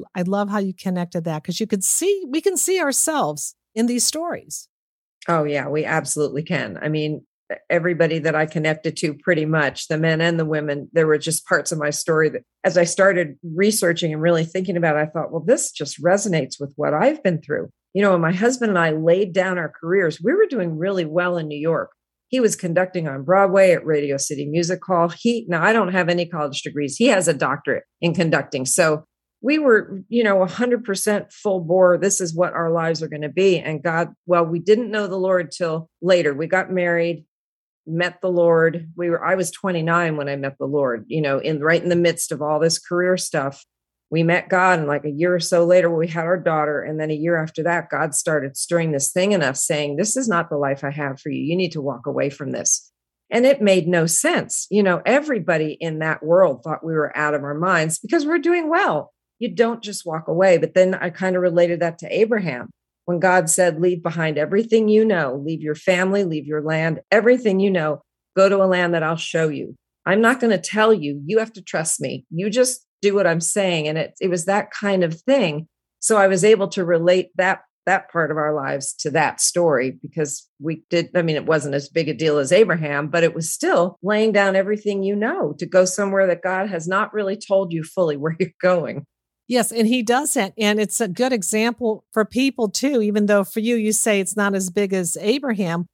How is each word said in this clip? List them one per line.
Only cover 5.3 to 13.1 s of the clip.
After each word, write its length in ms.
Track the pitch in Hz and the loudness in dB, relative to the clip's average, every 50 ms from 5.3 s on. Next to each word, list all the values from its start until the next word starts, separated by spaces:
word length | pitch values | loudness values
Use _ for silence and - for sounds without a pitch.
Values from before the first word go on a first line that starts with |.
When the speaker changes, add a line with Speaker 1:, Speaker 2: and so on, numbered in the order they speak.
| 170 160 151 | 0 0 0
Speaker 2:
yeah, 240 | 147 143 139 131 143 | 0 -2 -4 -2 -2
we 160 | 147 156 151 | -4 -2 -2
absolutely 580 | 110 156 156 143 - - 151 147 - 120 147 160 | -2 -2 -2 -2 -4 -2 -2 -2 -2 -2 -6 -4
can. 340 | 175 175 135 120 107 85 - | -4 -4 -4 -4 -6 -8 -6
I 80 | - 151 | -4 -4
mean, 360 | 156 156 151 151 151 - - _ _ _ _ - | -2 -2 -2 -4 -6 -8 -10 _ _ _ _ -12
e-, 40 | - - _ - | -12 -12 _ -2
everybody 500 | 170 170 165 180 175 156 165 156 165 165 | -2 0 0 0 0 2 2 0 0 -2
that 160 | 156 160 151 | -2 0 0
I 100 | 156 156 | 0 -2
connected 520 | 156 - 165 156 156 156 156 - 160 147 | -2 -2 -2 -2 -2 -2 -2 -4 -6 -4
to, 160 | - 175 156 143 | -4 -4 -6 -6
pretty 320 | - - 185 175 165 151 | -4 -2 0 0 2 2
much, 420 | 156 160 156 143 131 - - - | 0 2 2 0 0 -2 -6 -6
the 100 | - 160 | -4 -2
men 220 | 156 160 165 160 160 | 0 0 0 2 2
and 180 | 165 170 170 165 | 0 0 0 0
the 60 | 160 | -2
women, 440 | 151 156 151 151 147 143 147 - - | -2 -2 -2 -2 -4 -6 -6 -8 -2
there 160 | - 165 160 | 0 2 4
were 100 | 156 151 | 4 2
just 280 | 143 139 165 160 - - | 2 0 -4 -6 -6 -2
parts 260 | - 185 147 143 - | 0 0 0 0 -4
of 60 | 170 | -6
my 140 | 156 147 147 | -4 -4 -4
story 380 | 147 - - 170 160 156 160 147 | -4 -4 -2 0 2 2 2 0
that 120 | 127 - - _ _ _ - | 0 -6 -10 _ _ _ -2
as 120 | 185 160 | 0 2
I 60 | 180 175 | 2 2
started 540 | 170 - - 190 196 | 2 2 2 4 4